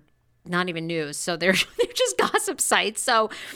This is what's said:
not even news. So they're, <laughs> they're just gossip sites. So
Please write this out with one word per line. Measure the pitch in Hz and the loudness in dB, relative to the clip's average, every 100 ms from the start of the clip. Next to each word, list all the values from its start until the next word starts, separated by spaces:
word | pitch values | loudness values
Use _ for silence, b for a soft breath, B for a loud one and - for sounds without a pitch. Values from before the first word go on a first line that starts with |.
| _ _ _ _ - | _ _ _ _ -6
not | 175 180 | -4 -2
even | 165 160 | -4 -4
news. | 170 147 151 | -4 -4 -6
So | - 170 | -6 0
they're, | 175 | 4
<laughs> | 185 - - | 4 2 -2
they're | 480 | -2
just | - 494 - | 0 0 2
gossip | 440 415 - 330 | 2 2 0 -2
sites. | - 202 190 220 | 2 2 2 -2
So | - 226 220 B B | 0 2 2 B B